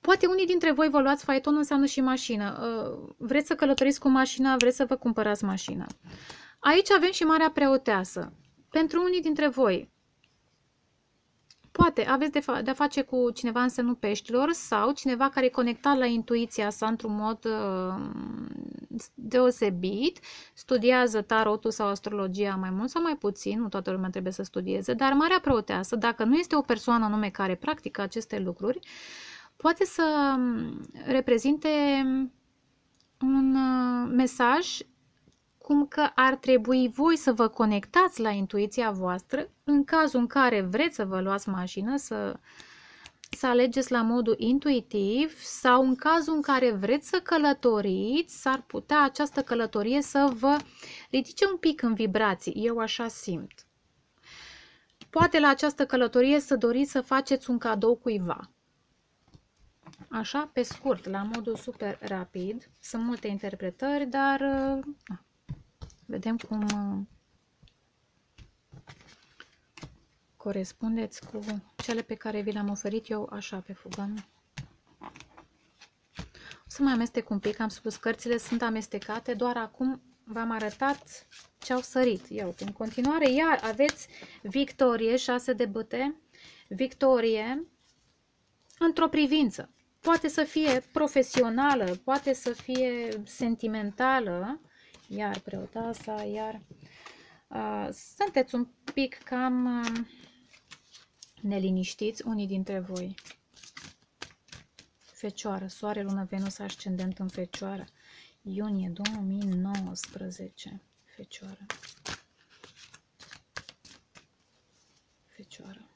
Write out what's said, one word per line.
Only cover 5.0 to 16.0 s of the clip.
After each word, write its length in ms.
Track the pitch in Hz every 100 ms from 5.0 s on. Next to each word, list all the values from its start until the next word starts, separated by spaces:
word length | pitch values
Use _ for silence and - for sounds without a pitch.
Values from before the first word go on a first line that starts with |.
| 240 226 214 208
mașina. 440 | 202 190 - 190 - - - - - - - _
Aici 320 | - 330 403
avem 200 | 392 349
și 120 | 381
Marea 280 | 320 320 320
Preoteasă. 840 | 311 277 269 262 202 185 - 175 - _ _ _
Pentru 340 | 311 320 320
unii 180 | 359 359
dintre 260 | 320 294 294
voi, 440 | 247 240 143 - _ _ _ _ _ _ _ _ _ _ _ _ _ _ _ _ _ _
poate 320 | - 339 320 220
aveți 260 | 262 302
de 80 | 294
fa-, 220 | 285 247
de-a 100 | 240
face 280 | 262 294 285
cu 300 | 262 254 240
cineva 300 | 233 240 233
în 80 | 247
semnul 260 | 247 240 240
Peștilor 560 | 214 202 - 240 294
sau 400 | 339 - 214 214
cineva 380 | 285 277 247 269
care 160 | 269 254
e 40 |
conectat 480 | 254 240 233 277
la 80 | 277